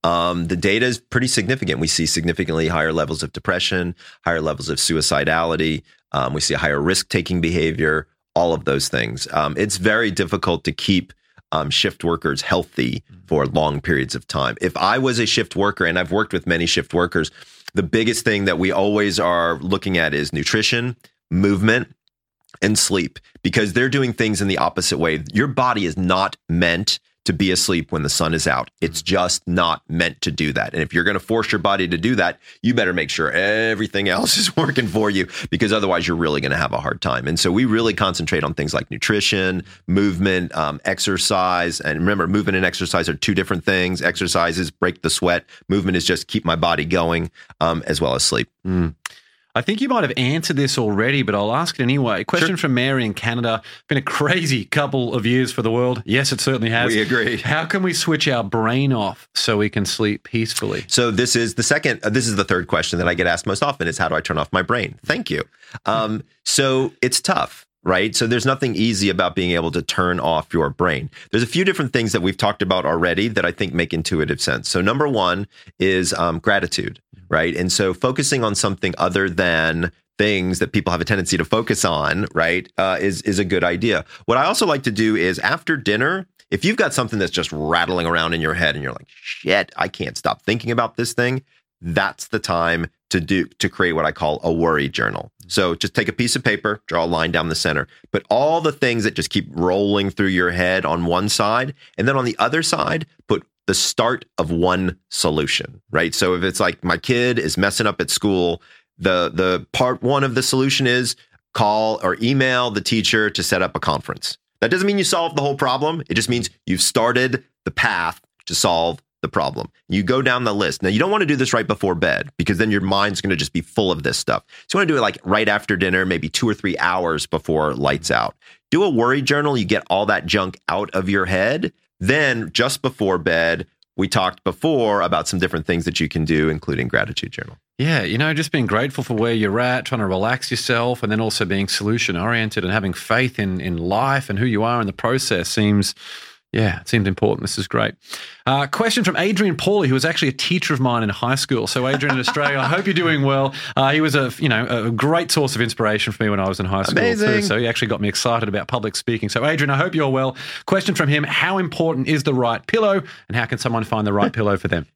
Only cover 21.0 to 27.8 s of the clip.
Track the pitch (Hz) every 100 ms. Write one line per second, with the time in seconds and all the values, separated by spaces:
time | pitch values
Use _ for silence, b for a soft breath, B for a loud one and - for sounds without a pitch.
21 | b b _ 87 101 98 110 117 117 -
22 | _ _ _ _ _ - 101 104 - 98
23 | 85 - B B - 104 104 98 131 139
24 | 127 110 110 101 101 95 82 - 87 71
25 | 82 78 73 104 139 120 127 113 90 78
26 | 90 92 95 - _ 82 87 85 104 -
27 | _ _ - 85 95 90 - 87